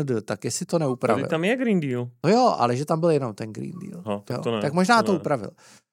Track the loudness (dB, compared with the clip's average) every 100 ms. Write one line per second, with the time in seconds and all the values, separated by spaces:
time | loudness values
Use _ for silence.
0 | 0 -2 -2 -6 -6 -6 -2 0 0 0
1 | 2 2 2 0 0 0 2 0 0 -4
2 | -6 -2 2 4 4 4 0 0 0 0
3 | 2 2 0 -6 -10 -8 -10 -10 -14 -12
4 | -6 -6 -6 -6 -4 -2 0 2 4 4
5 | 4 0 0 -2 -4 -14 -20 -20 _